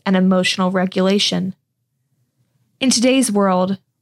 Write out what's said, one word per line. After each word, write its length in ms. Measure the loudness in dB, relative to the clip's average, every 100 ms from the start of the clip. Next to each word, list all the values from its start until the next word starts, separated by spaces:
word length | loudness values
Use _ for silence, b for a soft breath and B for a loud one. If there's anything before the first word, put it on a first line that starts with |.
| -2
and 80 | 2
emotional 540 | 2 2 0 -2 -2
regulation. 840 | -2 -2 -2 0 0 -2 -4 -6 -10 _ _ _ _ _ _ _ _ _ _ _ -6
In 120 | -2
today's 400 | 2 2 2 2
world, 480 | 0 2 2 0 -4 _ _